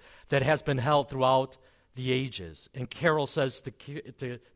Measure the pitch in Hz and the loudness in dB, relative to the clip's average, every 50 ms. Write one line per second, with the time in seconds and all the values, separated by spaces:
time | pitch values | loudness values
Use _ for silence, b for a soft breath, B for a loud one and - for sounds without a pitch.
0 | b b b b b b 143 139 131 143 156 143 - 147 139 131 117 147 151 143 | b b b b b b 0 2 4 4 2 2 2 0 0 0 2 4 4 4
1 | 139 - 135 131 131 127 131 131 131 - - - b b b b b b b 127 | 2 0 0 2 4 4 4 4 2 0 -6 -18 b b b b b b b -6
2 | 127 127 127 127 135 127 - - 90 82 78 - - - - 131 123 - - - | -2 0 0 0 0 -2 -6 -10 -12 -12 -14 -16 -18 -14 -10 -10 -8 -8 -4 0
3 | - 170 156 156 139 135 - 156 139 131 - - - 127 - - - 143 143 156 | 2 2 2 2 0 -2 0 0 -2 -2 -2 -6 -10 -14 -14 -14 -14 -14 -12 -12
4 | - - 123 - 135 123 123 117 - b b | -12 -14 -12 -10 -10 -8 -8 -10 -14 b b